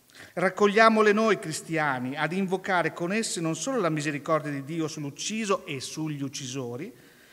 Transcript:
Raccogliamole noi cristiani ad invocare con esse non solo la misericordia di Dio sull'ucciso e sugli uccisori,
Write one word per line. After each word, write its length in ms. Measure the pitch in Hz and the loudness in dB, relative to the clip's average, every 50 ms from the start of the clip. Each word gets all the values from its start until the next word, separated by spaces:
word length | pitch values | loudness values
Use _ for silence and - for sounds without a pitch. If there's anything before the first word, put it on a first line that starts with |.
| _ _ - - - - - | _ _ -20 -20 -18 -10 -4
Raccogliamole 800 | 175 175 190 185 - 208 208 190 220 226 226 220 214 214 208 | 0 0 0 2 4 4 6 8 8 8 8 8 8 6 6
noi 260 | 202 214 220 220 196 - | 6 4 4 2 2 2
cristiani 800 | - 165 147 - - - 160 156 151 147 131 127 123 127 139 | 0 -6 -6 -6 -6 -4 -2 0 0 0 0 -2 -2 -4 -4
ad 160 | 151 151 156 | -2 -2 -2
invocare 600 | 175 190 196 175 190 185 - 202 190 175 160 160 | 0 -2 -2 0 -2 -2 -2 0 2 2 2 0
con 200 | 160 - 170 175 | -2 -4 -4 -2
esse 280 | 202 226 220 - - 185 | -2 -2 -2 -2 -4 -4
non 160 | 165 160 160 | -2 -2 -4
solo 240 | 156 - 269 269 240 | -4 -4 -2 0 0
la 80 | 185 160 | 2 2
misericordia 640 | 156 151 143 156 147 143 - - 160 151 143 147 | 0 0 -2 -2 -4 -4 -2 0 0 0 0 -2
di 120 | 143 139 | -6 -6
Dio 240 | 135 135 165 165 156 | -6 -6 -4 -4 -4
sull'ucciso 760 | 147 - 156 147 139 139 - - - 208 220 226 196 196 180 - | -4 -4 -6 -8 -10 -8 -8 -8 -6 -4 -4 -2 0 -2 -2 -2
e 160 | 175 147 127 | -6 -10 -8
sugli 420 | - - - 160 156 156 147 139 | -8 -10 -8 -6 -6 -4 -4 -4
uccisori, 680 | 139 131 135 - 139 123 123 139 127 120 120 123 170 233 - - - - - - - - | -6 -6 -8 -8 -10 -8 -8 -8 -8 -8 -8 -10 -10 -12 -14 -18 -20 -20 -20 -20 -20 -20